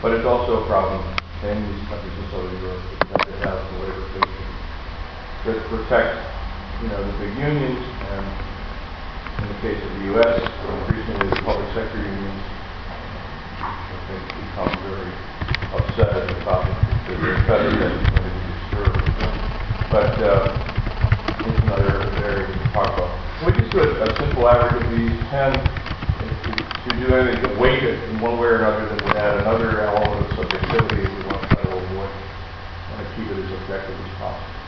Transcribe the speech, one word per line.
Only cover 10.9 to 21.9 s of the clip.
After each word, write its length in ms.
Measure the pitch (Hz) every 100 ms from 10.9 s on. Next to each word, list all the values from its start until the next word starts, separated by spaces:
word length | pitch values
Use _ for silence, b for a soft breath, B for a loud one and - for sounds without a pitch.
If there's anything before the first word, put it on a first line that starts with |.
| 110 110 104 98
the 80 | -
public 240 | 107 104 104
sector 240 | 113 - 104
unions, 440 | 101 98 101 101 - - - - - - - - - - - -
uh, 80 | -
I 320 | - - 92 -
think 160 | 95 - -
become 320 | 95 92 92 90 95
very 240 | 95 90 90 - - - - -
upset 400 | - - - -
at 160 | - -
the 80 | - 101
topic 320 | 90 - - - - -
that 80 | 87
their 160 | 80 - -
federal 240 | 107 -
debt 160 | - -
is 160 | - -
going 160 | -
to 120 | - -
be 40 | -
disturbed. 480 | - - 101 101 - - - - - - - - - -
But, 240 | 107 104 -
uh, 240 | 107 101 - - - - - - - - - -
it's 160 | - - -
another 400 | - 98